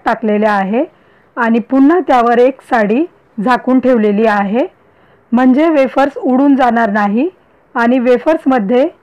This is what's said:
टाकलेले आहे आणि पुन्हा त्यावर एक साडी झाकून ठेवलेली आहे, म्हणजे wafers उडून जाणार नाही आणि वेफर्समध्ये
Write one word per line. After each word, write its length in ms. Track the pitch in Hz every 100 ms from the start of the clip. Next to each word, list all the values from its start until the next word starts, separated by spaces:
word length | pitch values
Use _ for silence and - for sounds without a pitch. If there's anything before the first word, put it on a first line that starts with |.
टाकलेले 420 | - 220 214 208 214
आहे 380 | 202 190 226 330 _ _ _ _ -
आणि 220 | 233 233
पुन्हा 380 | 214 269 277 359 294
त्यावर 320 | 254 233 240
एक 220 | 254 262
साडी 420 | - 247 208 233 349 _ _ -
झाकून 400 | 202 240 247 254
ठेवलेली 460 | 247 247 208 202 220
आहे, 400 | 208 202 226 359 - _ _ _ _ _
म्हणजे 360 | 233 254 254 330
wafers 480 | 302 262 - 277 -
उडून 400 | 285 254 285 269
जाणार 340 | 247 226 226
नाही 380 | 208 208 214 339 - _ _ _
आणि 240 | 254 233 262
वेफर्समध्ये 880 | 240 240 311 320 285 262 196 247 311 -